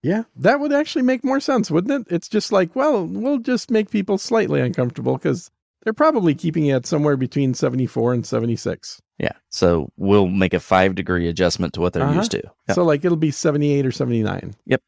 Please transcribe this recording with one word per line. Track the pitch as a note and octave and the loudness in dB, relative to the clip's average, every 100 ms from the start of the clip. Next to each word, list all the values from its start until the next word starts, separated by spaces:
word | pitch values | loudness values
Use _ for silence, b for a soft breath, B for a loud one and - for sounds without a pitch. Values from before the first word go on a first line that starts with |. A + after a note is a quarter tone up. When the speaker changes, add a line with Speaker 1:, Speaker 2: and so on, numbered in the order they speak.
Speaker 1:
Yeah, | C#3 G#3 A3+ - | 0 -2 -4 0
that | D#3+ C#4 | 2 2
would | C#4+ | 2
actually | C#4+ D4+ D#4+ | 0 0 0
make | B3+ B3+ | 0 0
more | C4 C4+ | 0 -2
sense, | - B3+ - | 0 0 2
wouldn't | D#3+ G3+ C#4 G#3+ | 0 0 -4 -2
it? | |
It's | F3 - | -6 -2
just | G#3+ - | -4 0
like, | G3+ E3+ B3+ | 0 0 0
"Well, | D4 A#3+ E3 | 0 0 -2
we'll | G3 A#3+ C#4+ | -4 -2 -2
just | A#3 B3 - | 0 -2 0
make | A3 G#3 | -2 0
people | G#3+ F#3+ G3 | -2 0 -4
slightly | - A3+ G3+ C#3+ | 0 0 2 0
uncomfortable | B2 - B2 - B2+ C3 | 0 0 -4 -2 -4 -2
'cause | D3+ D#3 - _ _ _ | -2 -4 -6 _ _ _
they're | - | -6
probably | A#3 D#4 C#4 F3 C#3+ | 2 2 4 0 0
keeping | E3+ D#3+ D3 | -2 0 0
it | C3+ B2 | 0 0
somewhere | D#3 D3 C3+ | 0 0 0
between | B2+ D3 C3+ | -2 -2 -2
seventy-four | B2 C3+ B2+ B2 A#2 A#2+ | 0 -2 -2 -4 -2 0
and | B2 A2 | -2 -2
seventy-six." | A#2 A#2 A2+ - F2+ - - _ _ | -4 -2 -4 -4 -8 -12 -20 _ _
Speaker 2:
Yeah, | - - _ | -6 -6 _
so | - F2+ E2+ C#2 - | 0 2 2 -2 -4
we'll | G2 G#2 F#2 | 4 4 4
make | F#2+ F#2+ | 2 2
a | F2 | 0
five-degree | - F#2+ F#2+ F#2 F2 F2+ E2+ | 2 4 4 0 -2 -2 -2
adjustment | E2+ F2+ - E2+ | 0 0 0 -4
to | - | -2
what | F2 | -2
they're | E2 | 0
Speaker 1:
Uh-huh. | C#3 D#3+ | 0 0
Speaker 2:
used | A3+ | 0
to. | - - _ - | -4 -8 _ -4
Yep. | F#3+ | 0
Speaker 1:
So, | F3 | 2
like, | D3 | 2
it'll | F3+ E3 | 0 0
be | D#3 | 0
seventy-eight | - E3+ D3 D3 C#3+ C3 | 0 -2 0 2 2 0
or | |
seventy-nine. | - B2+ A#2 G#2 F#2+ - G2+ - | -2 -2 0 0 -4 -10 -16 -4
Speaker 2:
Yep. | - | -4